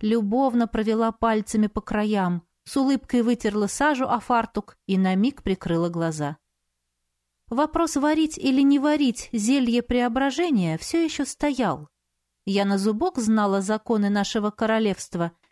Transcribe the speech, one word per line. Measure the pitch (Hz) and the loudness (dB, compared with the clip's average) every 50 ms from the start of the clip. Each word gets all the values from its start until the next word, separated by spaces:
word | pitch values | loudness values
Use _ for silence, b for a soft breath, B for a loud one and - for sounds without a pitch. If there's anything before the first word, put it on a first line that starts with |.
любовно | - 214 226 233 214 196 214 254 269 262 233 240 233 | -2 0 0 0 0 0 0 0 2 2 2 2 0
провела | 220 - - 220 214 220 226 226 226 220 | 0 0 -2 0 0 0 0 0 -2 -2
пальцами | - - 226 220 214 208 - - 214 214 | -2 0 0 0 0 -2 -2 0 0 0
по | 208 - 214 - | 0 -2 -4 -6
краям, | - 214 208 214 208 214 202 190 180 175 170 - _ _ _ _ | -4 -2 -2 0 0 0 0 0 0 -2 -4 -6 _ _ _ _
с | - - | -6 -2
улыбкой | 277 269 269 277 269 - - - 247 226 | 0 2 2 2 0 -2 0 0 0 2
вытерла | 233 240 233 - 214 202 214 208 | 2 0 0 -2 -2 -2 -2 -2
сажу | 202 - - 277 302 294 247 262 | -2 -2 0 0 0 0 0 -2
о | - - 233 | -2 -2 -4
фартук | - - 247 233 226 - - 226 - - - _ _ | -2 0 0 0 0 -2 -6 -8 -10 -10 -12 _ _
и | - 196 | -2 0
на | 190 190 185 190 | 2 2 2 2
миг | 190 208 269 285 - - | 2 0 0 -2 -2 -4
прикрыла | 196 190 - - 180 170 165 170 175 | -4 -4 -4 -2 -2 -2 0 0 -2
глаза. | 170 170 165 165 160 156 151 143 151 - _ _ _ _ _ _ _ _ _ _ _ _ _ _ _ _ _ _ _ _ _ - | -2 -2 -2 -2 -2 -4 -6 -6 -8 -10 _ _ _ _ _ _ _ _ _ _ _ _ _ _ _ _ _ _ _ _ _ -6
Вопрос, | 233 247 302 302 311 330 339 320 - | -2 -2 -2 0 0 0 0 0 0
варить | 285 262 302 311 311 320 311 - - | 0 0 2 2 2 0 0 -2 -2
или | - 269 262 269 277 | -2 0 2 4 4
не | 277 277 285 | 4 4 4
варить | 262 302 302 302 294 254 214 - - - - | 4 2 2 2 2 0 0 -2 -6 -8 -4
зелье | 226 202 220 269 285 254 233 226 240 233 | -2 0 2 2 2 2 2 0 0 0
преображения, | - 247 247 240 247 233 254 277 277 262 285 349 349 294 208 180 165 156 160 | 0 0 0 0 0 0 0 -2 0 0 0 0 0 2 2 2 0 -2 -4
всё | - - - 330 330 | -4 -4 -2 0 0
ещё | 311 - - 285 | 0 -2 -4 -6
стоял. | - - - - 294 277 247 247 190 139 139 147 - _ _ _ _ _ _ _ _ _ _ - | -6 -6 -2 -2 -2 0 0 0 -2 -2 -4 -8 -16 _ _ _ _ _ _ _ _ _ _ -6
Я | 202 196 196 202 | -2 0 0 2
на | 196 196 196 | 2 0 0
зубок | 196 214 214 214 311 370 359 269 | 0 0 0 0 0 -2 -2 -2
знала | 226 214 220 220 208 202 196 196 | 0 2 2 2 2 2 2 0
законы | 190 190 214 214 - - 233 214 202 202 | 0 0 -2 -2 -2 -2 0 0 0 0
нашего | 202 208 196 - - 233 202 208 | 0 0 -2 -2 -2 -2 -2 -2
королевства | 208 - 226 214 220 220 220 208 185 - - - - 175 170 170 - _ _ _ | -4 -2 -2 0 0 2 2 0 -2 -4 -6 -8 -6 -4 -4 -4 -6 _ _ _